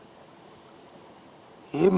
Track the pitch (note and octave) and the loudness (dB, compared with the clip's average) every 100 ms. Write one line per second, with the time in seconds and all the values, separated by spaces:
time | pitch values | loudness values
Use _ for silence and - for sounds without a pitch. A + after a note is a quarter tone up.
0 | - - - - - - - - - - | -20 -20 -20 -20 -20 -20 -20 -20 -20 -20
1 | - - - - - - - C#3+ F#3+ | -20 -20 -20 -20 -20 -20 -12 -2 0